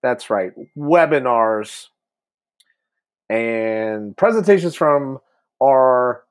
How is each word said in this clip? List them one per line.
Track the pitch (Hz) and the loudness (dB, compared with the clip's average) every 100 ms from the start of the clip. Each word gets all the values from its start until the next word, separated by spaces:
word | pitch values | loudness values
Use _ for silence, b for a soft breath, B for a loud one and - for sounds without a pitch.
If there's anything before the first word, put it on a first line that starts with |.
That's | 127 120 - | -4 -6 -4
right, | 104 92 - - - | -4 -4 -10 -20 -10
webinars | 147 170 160 151 127 117 110 110 107 - - _ _ _ _ _ _ _ _ _ _ _ _ _ _ | 0 2 4 0 0 0 0 -2 -6 -16 -20 _ _ _ _ _ _ _ _ _ _ _ _ _ _
and | 113 117 113 110 110 110 107 104 98 | -4 -4 -4 -4 -4 -4 -6 -10 -2
presentations | 202 226 180 202 170 - | 0 2 2 2 2 -2
from | 156 143 139 131 _ _ _ _ | 2 2 -2 -12 _ _ _ _
our | 135 135 131 127 123 120 _ | 2 4 4 4 0 -4 _